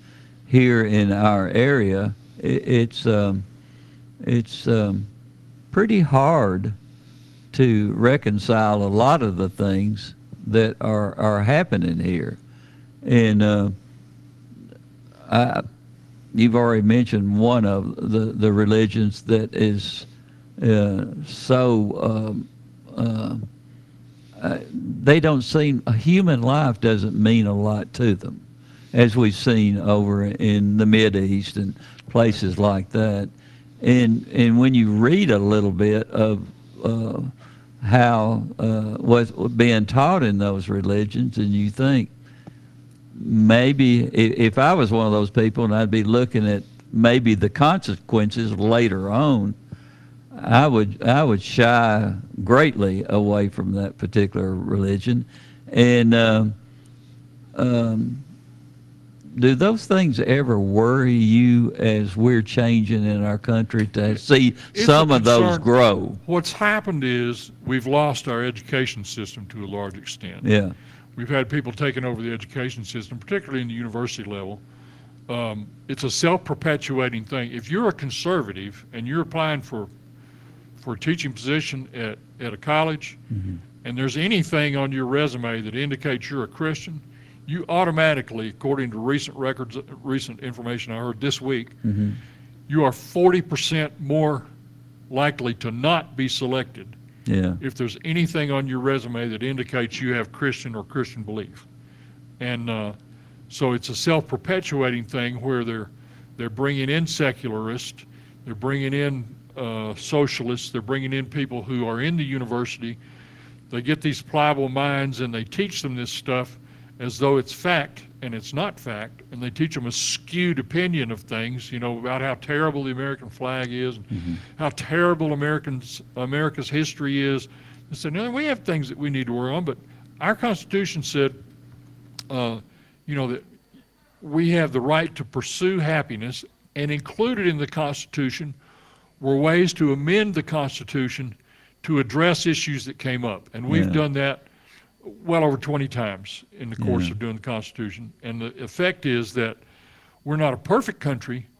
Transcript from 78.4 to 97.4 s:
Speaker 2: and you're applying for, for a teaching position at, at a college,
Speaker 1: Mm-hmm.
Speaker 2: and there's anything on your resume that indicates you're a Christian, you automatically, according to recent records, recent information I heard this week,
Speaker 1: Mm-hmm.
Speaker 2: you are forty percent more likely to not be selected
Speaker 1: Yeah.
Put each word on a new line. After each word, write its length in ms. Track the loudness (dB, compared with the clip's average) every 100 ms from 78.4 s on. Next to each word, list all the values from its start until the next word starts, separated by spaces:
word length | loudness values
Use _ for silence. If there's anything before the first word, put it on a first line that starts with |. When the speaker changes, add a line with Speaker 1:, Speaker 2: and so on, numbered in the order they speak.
| -4 -8 -12 -14 -16
Speaker 2:
and 140 | -12 -6
you're 140 | -4
applying 400 | -4 -2 -2 -4
for, 260 | -6 -10 -10 -14 -20 -20 -20 -20 -20 -20 -20 -16
for 120 | -10 -6
a 40 |
teaching 320 | -4 -4 -4
position 560 | -8 -4 -4 -4 -10 -12
at, 240 | -10 -10 -10 -18 -14 -12
at 60 |
a 40 | -10
college, 600 | -2 0 0 -4 -10 -18 -10
Speaker 1:
Mm-hmm. 240 | -8 -6 -10 -14 -18 -10
Speaker 2:
and 120 | -6
there's 200 | -4 -2
anything 580 | 0 0 0 0 0 0
on 160 | -2
your 140 | -4 -2
resume 560 | 0 0 -2 -6 -6
that 140 | -6 -6
indicates 540 | -6 -6 -6 -6 -6
you're 140 | -8
a 40 | -8
Christian, 520 | -6 -6 -6 -10 -16 -16 -20 -20 -20 -10
you 200 | -10 -2
automatically, 840 | 0 2 2 2 2 -4 -8 -8
according 420 | -6 -4 -2 -4
to 80 | -4
recent 360 | -2 -2 -4 -6
records, 400 | -6 -6 -8 -12 -16 -14
recent 360 | -6 -4 -6 -10
information 520 | -12 -10 -8 -8 -8
I 40 | -8
heard 200 | -8 -6
this 220 | -4 -4
week, 280 | -4 -6 -6 -8
Speaker 1:
Mm-hmm. 280 | -4 -2 -2 -4 -12 -20 -20 -20 -4
Speaker 2:
you 160 | 0
are 80 | 2
forty 500 | 0 -6 2 4 4
percent 500 | 0 -4 -2 -2 -4 -6
more 460 | -4 0 0 -2 -8 -20 -20 -20 -20 -20 -8
likely 460 | 0 0 0 -4 -6
to 160 | -8
not 440 | -2 0 0 -2 -6
be 120 | -6
selected 680 | -4 -4 -4 -6 -12 -20 -20 -20 -12 -4
Speaker 1:
Yeah. 300 | -2